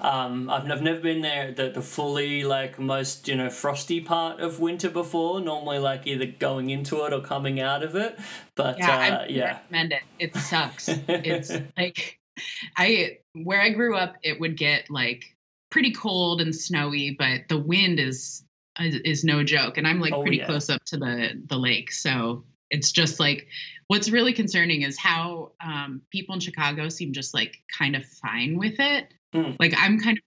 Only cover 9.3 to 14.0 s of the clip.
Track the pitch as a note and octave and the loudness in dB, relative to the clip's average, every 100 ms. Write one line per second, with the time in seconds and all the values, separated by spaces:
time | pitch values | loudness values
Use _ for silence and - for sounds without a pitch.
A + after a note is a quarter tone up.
9.3 | C3+ B2 - - E3 D#3+ C#3 - - E3 | 0 0 -4 -4 -2 0 -2 -6 -8 -6
10.3 | - C#3 E3 C#3 - - D#3 - E3+ E3 | -4 0 0 0 -4 -4 -4 0 -2 0
11.3 | D#3 C#3 E3 - - F3+ - - - _ | -2 -2 -6 -6 -4 -4 -4 -10 -12 _
12.3 | - - - - - G3 G#3+ D#3+ - _ | -14 -12 -10 -6 2 4 4 2 -4 _
13.3 | D#3+ E3+ G3 G#3 G#3 A#3+ G3 | -10 0 4 4 4 2 2